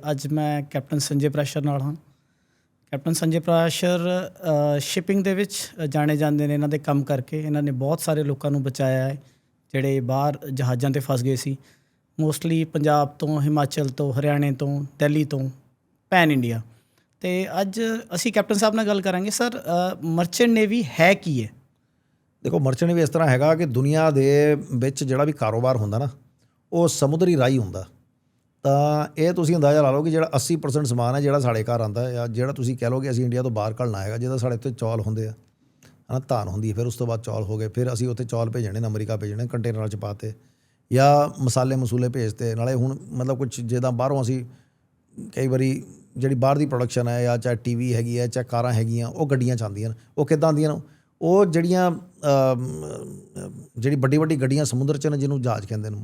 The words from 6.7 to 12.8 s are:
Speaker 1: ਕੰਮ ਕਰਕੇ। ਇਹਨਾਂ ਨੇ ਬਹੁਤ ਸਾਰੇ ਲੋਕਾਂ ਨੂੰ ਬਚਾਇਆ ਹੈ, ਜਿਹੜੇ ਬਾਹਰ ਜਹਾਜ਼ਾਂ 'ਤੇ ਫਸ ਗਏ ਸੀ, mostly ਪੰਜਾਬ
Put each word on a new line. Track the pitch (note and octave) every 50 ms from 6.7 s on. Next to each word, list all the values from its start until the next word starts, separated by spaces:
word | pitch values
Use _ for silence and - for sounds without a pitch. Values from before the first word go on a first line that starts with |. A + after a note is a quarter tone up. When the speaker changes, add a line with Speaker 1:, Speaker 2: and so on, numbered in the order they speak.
| D3+ C#3+
Speaker 1:
ਕੰਮ | D3 D#3 C#3+ C#3+
ਕਰਕੇ। | C3 - C#3+ B2+ B2 - D#3 D#3
ਇਹਨਾਂ | D3+ D3+ D3 D3
ਨੇ | D3 C#3+
ਬਹੁਤ | C3+ B2 C3+ C#3 E3 D#3+
ਸਾਰੇ | - E3 D#3 D3+
ਲੋਕਾਂ | D3 C#3+ C3+ C#3 - C#3+
ਨੂੰ | C#3+ C#3
ਬਚਾਇਆ | C3 C3+ C3 - C3+ C3 C3 C3 C3
ਹੈ, | C3+ C#3 C3+ - _ _ _ _ _ _ _ _ -
ਜਿਹੜੇ | - C3+ C3 C#3 C3+ C3+
ਬਾਹਰ | B2 B2 C3 C3+ C#3+ D3 C3 - - C#3+
ਜਹਾਜ਼ਾਂ | C3+ C3+ C3 B2+ B2+ A#2+ C#3 C#3
'ਤੇ | C3 C#3+
ਫਸ | B2+ - C3+ A#2+
ਗਏ | A#2+ C3+ C3
ਸੀ, | A#2+ - C#3+ C3+ - - _ _ _ _ _ _ _ _ _ - -
mostly | D#3 D#3 D3+ - - E3 E3 D#3+ D#3+ D#3+
ਪੰਜਾਬ | - D#3